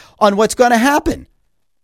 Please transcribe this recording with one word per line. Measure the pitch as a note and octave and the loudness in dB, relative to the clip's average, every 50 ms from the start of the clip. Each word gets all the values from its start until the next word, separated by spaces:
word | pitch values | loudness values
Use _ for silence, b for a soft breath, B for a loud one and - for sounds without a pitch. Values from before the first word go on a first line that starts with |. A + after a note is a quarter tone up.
| B B B B | B B B B
on | G#3 G#3 G3+ | 0 0 2
what's | G3 A3 G#3 - | 2 0 0 0
gonna | - B3 A#3+ A#3+ | 2 2 2 2
happen. | A3+ A3+ C#4+ C#4+ D4+ - - A#3+ - - - _ _ _ _ _ _ _ _ _ _ | 2 0 0 0 -2 -2 -4 -8 -8 -10 -20 _ _ _ _ _ _ _ _ _ _